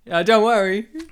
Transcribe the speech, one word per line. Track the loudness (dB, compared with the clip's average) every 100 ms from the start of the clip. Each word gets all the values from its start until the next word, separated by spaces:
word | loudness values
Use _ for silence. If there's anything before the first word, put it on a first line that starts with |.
| -8
Uh, | -2
don't | 2 2 2
worry, | 0 -2 -4 -8 -16 -18